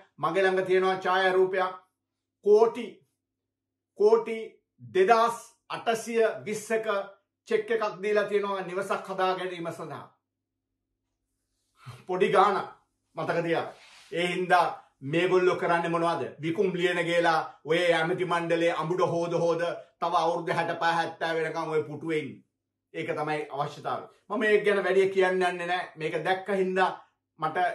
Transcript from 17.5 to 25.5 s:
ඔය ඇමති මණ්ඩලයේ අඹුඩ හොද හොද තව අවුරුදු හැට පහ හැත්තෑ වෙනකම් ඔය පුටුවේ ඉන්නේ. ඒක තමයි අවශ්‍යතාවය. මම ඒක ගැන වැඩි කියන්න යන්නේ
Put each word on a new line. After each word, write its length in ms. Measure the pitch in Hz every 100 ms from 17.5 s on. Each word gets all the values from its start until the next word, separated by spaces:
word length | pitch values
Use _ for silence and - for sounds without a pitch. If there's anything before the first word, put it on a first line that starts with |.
| -
ඔය 160 | 143 165 175
ඇමති 320 | 165 165 175
මණ්ඩලයේ 480 | 175 170 170 170 170
අඹුඩ 280 | 151 160 180
හොද 320 | 170 170 170
හොද 300 | 170 170 165 170 151 -
තව 200 | _ 175
අවුරුදු 380 | 175 165 170 165
හැට 200 | 170 170 170
පහ 160 | 170
හැත්තෑ 400 | 170 160 - 165
වෙනකම් 360 | 165 156 160 156
ඔය 120 | 156
පුටුවේ 340 | 143 147 160 156
ඉන්නේ. 240 | 135 101 _ _ _ _ _
ඒක 140 | 160 156
තමයි 380 | 156 151 151 147
අවශ්‍යතාවය. 560 | 139 143 - 139 120 - _
මම 180 | - 214
ඒක 220 | 214 208
ගැන 200 | 202 202
වැඩි 260 | 185 190 190
කියන්න 320 | 190 185 185
යන්නේ 240 | 180